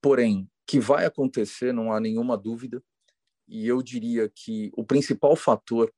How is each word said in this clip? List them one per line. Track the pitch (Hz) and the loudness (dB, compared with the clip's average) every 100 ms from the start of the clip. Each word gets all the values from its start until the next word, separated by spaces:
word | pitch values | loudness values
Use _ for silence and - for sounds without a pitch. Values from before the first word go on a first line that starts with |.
Porém, | 139 131 117 101 95 _ - | 4 4 4 0 -4 _ -2
que | 139 | 0
vai | 110 147 170 | 2 2 2
acontecer, | - 131 127 104 - 123 | 0 -4 -2 -6 -4 -4
não | 120 113 | -2 -2
há | 110 | -2
nenhuma | 113 113 120 113 | -2 -2 -2 -4
dúvida, | 104 117 123 120 _ _ _ _ _ _ _ | -4 -10 -10 -12 _ _ _ _ _ _ _
e | 113 110 | -6 -2
eu | 127 | -2
diria | 127 123 113 117 107 | -2 -6 -4 -2 -2
que | - - 110 107 | -6 -10 -6 -6
o | - 110 | -8 0
principal | 135 143 123 139 156 | 0 0 2 4 4
fator | - 110 - 117 113 | 4 0 0 0 0